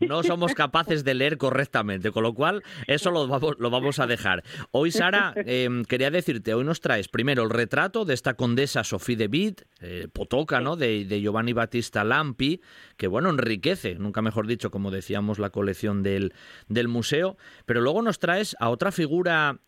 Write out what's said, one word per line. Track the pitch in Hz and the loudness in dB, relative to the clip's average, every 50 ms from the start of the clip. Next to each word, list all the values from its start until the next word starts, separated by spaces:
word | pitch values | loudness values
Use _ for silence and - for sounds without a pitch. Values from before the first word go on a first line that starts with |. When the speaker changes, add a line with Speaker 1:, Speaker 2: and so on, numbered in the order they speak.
| - - | -2 0
Speaker 1:
no | 147 165 165 | 0 0 2
somos | - 170 170 175 247 277 | 2 2 2 2 0 2
capaces | - 151 135 - 165 160 175 165 151 131 | 2 0 2 2 0 0 2 0 0 0
de | 135 131 127 | 0 2 2
leer | 135 151 156 131 | 2 2 2 0
correctamente, | 139 131 127 131 139 - - 123 107 104 98 92 90 107 | 0 2 2 2 0 0 0 0 0 0 -2 -2 -2 0
con | - 113 110 | 0 2 0
lo | 117 110 | 0 0
cual | 113 143 170 202 202 - - - 147 117 - | 0 0 0 0 -2 -6 -12 -14 -6 -2 0
eso | 139 151 - 180 | 0 2 2 2
lo | 175 160 139 127 | 2 2 2 2
vamos, | 139 131 147 156 - - | 0 0 0 0 0 0
lo | 120 120 | 0 0
vamos | 120 127 131 143 135 - | 2 2 0 0 0 0
a | - 120 | 0 0
dejar. | 120 110 113 98 92 87 - - - 147 - - | 0 0 2 2 0 0 -2 -6 -12 -14 -8 -2
Hoy, | - 135 156 170 | 0 2 2 2
Sara, | - 214 175 185 196 202 196 170 - | 2 2 2 4 4 4 2 2 0
Speaker 2:
<laughs> | 104 - | -4 -2
Speaker 1:
em, | 117 127 127 127 123 123 120 117 | 0 0 0 2 0 0 -2 -2
quería | - 147 123 131 143 | -2 0 0 2 2
decirte, | 156 180 - - 131 110 92 110 110 | 2 0 0 0 -2 -2 -2 0 0
hoy | 117 131 | 0 0
nos | 151 165 - | 0 -2 -2
traes | - 151 123 104 95 - | 0 0 0 0 -2 -2
primero | - 113 117 147 139 123 113 | -2 -2 0 2 2 2 2
el | 110 | 2
retrato | 110 117 117 - - 143 165 196 180 226 214 | 2 0 0 0 0 0 0 0 0 -2 -2
de | 160 131 | 0 -2
esta | 117 - 139 117 | 0 0 -2 -2
condesa | - 127 120 117 131 143 135 - 127 107 | 0 0 2 2 2 2 0 0 -2 -2
Sophie | - - 92 - - 120 | -2 -4 -4 -2 -2 0
de | 107 110 98 | 0 0 0
Witt, | 120 165 208 214 - - - _ _ _ | 2 0 0 0 -2 -6 -14 _ _ _
eh, | 90 87 90 87 85 - | -14 -12 -10 -10 -10 -8
potoca, | - - 101 - 123 135 156 - 147 123 | -8 -8 -4 0 0 0 0 2 0 0
¿no?, | 123 143 170 | 0 0 0
de, | 165 139 117 110 104 101 | 0 0 2 2 0 0
de | 95 104 104 | -2 -2 0
Giovanni | 101 104 101 110 113 120 117 | 0 0 0 0 0 0 0
Battista | 117 117 - - 120 110 - - 107 104 | 0 0 0 -2 -2 -4 -2 -2 0 0
Lampi, | 110 127 147 156 139 117 - 131 143 175 180 - - - - - - - - | 2 2 0 0 -2 -2 -2 0 0 -2 -4 -8 -14 -20 -20 -20 -20 -8 -4
que, | 104 92 | -2 0
bueno, | 92 123 170 190 | 0 2 2 2
enriquece, | 156 135 - 113 110 92 - 160 190 - - 92 87 | 0 0 0 0 -2 0 0 0 0 0 -2 -6 -4
nunca | 87 98 104 98 113 | -4 -6 -4 -2 -2
mejor | 110 110 101 113 104 110 | -2 0 0 -2 -2 -2
dicho, | 120 107 - 101 | -2 -4 -4 -6
como | - 98 98 98 | -4 -4 -4 -4
decíamos, | 95 95 - - 104 104 104 104 104 104 | -4 -6 -4 -4 -4 -2 -2 -2 -2 -2
la | 101 101 | -4 -2
colección | - 101 101 98 92 - 110 107 101 101 98 | -2 -2 0 0 -2 -2 -2 -2 0 0 0
del, | 98 98 98 98 92 - - - - - - - - | 0 0 0 0 -2 -4 -8 -16 -20 -20 -18 -10 -4
del | 107 120 120 120 | 0 0 0 0
museo, | 120 117 110 - 147 151 185 190 196 - - - - - - | 0 -2 -2 0 0 0 0 0 -4 -8 -16 -20 -20 -10 -4
pero | - 117 117 | -2 0 2
luego | 120 135 165 214 | 2 2 2 2
nos | 233 226 180 - | 0 0 -2 0
traes | - 170 175 202 214 - - - | 0 0 0 0 0 -2 -4 -2
a | 117 120 | 0 0
otra | 123 - 175 196 | 0 0 0 -2
figura | - 180 160 135 160 175 175 175 165 156 151 143 135 - _ | 0 0 0 2 2 2 2 2 2 2 2 0 -2 -4 _